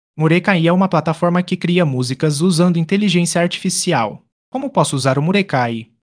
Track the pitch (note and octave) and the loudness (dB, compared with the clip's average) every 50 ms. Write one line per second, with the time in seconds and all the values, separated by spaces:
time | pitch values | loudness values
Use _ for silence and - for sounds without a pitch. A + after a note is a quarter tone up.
0 | _ _ _ D3+ D#3 D#3 E3 F3+ F3 G#3 G3 E3+ E3 E3 F3 F#3 G3 F#3+ F3 D#3 | _ _ _ -2 2 2 2 2 2 0 0 2 2 2 2 2 2 2 0 0
1 | D#3 E3+ D#3 - F3 F3 F3 F3+ F3+ - F#3 F3 - E3+ F3 F3+ F3 D3 B2+ B2+ | 0 0 -2 0 0 0 0 0 0 -2 -4 -4 -2 0 0 2 2 0 0 -2
2 | B2+ B2 C3 - D#3+ D#3 D3 C#3 E3+ F#3+ E3+ D#3 F3 F3+ E3+ E3+ D#3+ D#3+ F#3+ G3+ | -2 -4 -2 -2 0 0 0 2 0 2 2 4 2 2 2 0 0 0 0 0
3 | G#3+ G3+ F3 F3+ F3 E3+ - F3 F3 F3 - - - F#3 - - - F3+ D#3+ B2 | 0 2 2 2 0 0 0 0 0 0 -2 -4 -4 -4 -4 -2 -2 0 0 0
4 | A2+ G#2 - - - _ _ _ _ _ - C4 C#4 C4+ - F#3+ D3 - C#3+ C3+ | -2 -2 -6 -10 -18 _ _ _ _ _ -8 -8 -8 -2 0 0 0 0 0 -2
5 | B2 C#3 B2+ C#3 D3+ F3 F#3+ G3+ F#3+ - D3 C3 B2 A#2+ A#2 A2+ A2+ - _ _ | 0 0 0 0 0 0 0 0 0 0 -2 -2 -2 -2 -4 -8 -10 -14 _ _
6 | _ _ _ | _ _ _